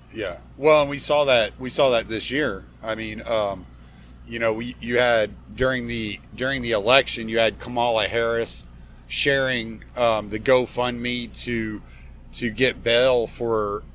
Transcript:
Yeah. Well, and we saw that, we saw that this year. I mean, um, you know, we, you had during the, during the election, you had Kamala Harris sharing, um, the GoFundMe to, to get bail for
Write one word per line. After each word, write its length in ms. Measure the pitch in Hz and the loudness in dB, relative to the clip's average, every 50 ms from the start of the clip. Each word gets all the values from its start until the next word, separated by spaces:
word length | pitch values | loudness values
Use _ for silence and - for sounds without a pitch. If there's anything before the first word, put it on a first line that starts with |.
| - - 101 | -20 -18 -10
Yeah. 260 | 110 104 92 85 82 - - - | -8 -8 -8 -8 -10 -14 -20 -12
Well, 240 | - 135 156 156 151 | 0 4 4 6 6
and 100 | 143 139 | 4 2
we 80 | 143 139 | -2 -6
saw 260 | - - 147 147 147 | -2 0 2 2 4
that, 280 | 135 127 120 110 101 - - | 6 6 4 4 2 -2 -8
we 100 | 127 127 | -10 -8
saw 200 | - - 143 131 | 0 4 4 4
that 180 | 123 113 110 104 | 4 4 0 0
this 220 | 113 107 - - | -4 -6 -4 -4
year. 340 | 123 139 151 123 98 95 92 - - - - | -2 -2 -2 -2 -2 -6 -10 -16 -20 -12 -6
I 120 | 113 113 | -6 -4
mean, 260 | 110 110 110 107 110 113 | -4 -4 -8 -8 -8 -4
um, 400 | 117 117 110 104 101 98 92 90 - - - - - - - - - - - - | -2 0 0 0 0 -2 -6 -10 -18 -20 -20 -20 -20 -20 -20 -20 -20 -20 -20 -16
you 120 | 117 117 117 | -12 -6 -2
know, 120 | 117 113 110 | 0 0 0
we, 220 | 110 120 120 - - | -2 -4 -10 -10 -10
you 180 | 117 117 120 123 | -6 -2 2 4
had 320 | 123 120 117 113 107 104 104 - - - 104 | 4 6 4 4 2 0 -2 -12 -18 -16 -4
during 320 | 113 127 131 131 123 120 | 0 0 0 0 -2 -4
the, 320 | 117 117 117 110 107 98 95 - - - | -4 -4 -4 -4 -4 -6 -8 -12 -16 -8
during 280 | 117 127 131 139 131 120 | -6 -4 -4 -2 -2 -2
the 100 | 117 113 | 0 0
election, 560 | 104 98 110 127 139 127 - - 120 113 110 | 2 4 6 6 6 6 4 -4 -8 -6 -2
you 100 | 110 113 | 0 2
had 220 | 113 110 101 - | 2 2 2 -2
Kamala 480 | - 120 123 120 120 120 113 110 104 92 | -10 -6 -2 0 0 2 2 2 0 0
Harris 560 | 110 117 117 117 117 113 117 - - - - - - - - - - - - | 0 -2 0 0 0 -2 -2 -4 -8 -12 -14 -18 -20 -20 -20 -20 -20 -20 -16
sharing, 800 | - - - - 143 139 135 135 131 127 120 113 113 113 120 - - - | -10 -6 -2 0 2 2 2 0 0 -2 -2 -4 -6 -10 -12 -16 -12 -4
um, 340 | 123 120 117 113 107 104 104 | 0 2 2 2 2 -2 -4
the 100 | 104 110 | -8 -4
GoFundMe 920 | 110 135 131 127 123 - - 123 123 123 120 120 120 123 120 123 120 110 - - - | 2 4 4 4 4 0 -2 -4 -2 -2 -2 -4 -4 -4 -4 -6 -6 -8 -10 -10 -6
to, 360 | 123 120 113 110 110 107 104 - - - - - - - - - - - | -4 -4 -4 -4 -4 -6 -8 -12 -14 -20 -20 -20 -20 -20 -20 -20 -16 -12
to 180 | - 120 117 | -6 -6 -6
get 320 | 107 104 127 127 - - 95 | 0 2 2 2 2 0 0
bail 440 | 117 117 120 127 131 127 120 113 107 | 2 4 4 6 4 4 2 0 -2
for 560 | - - 120 117 113 110 107 101 101 104 - - | -4 -6 -2 0 0 0 0 -2 -4 -6 -8 -12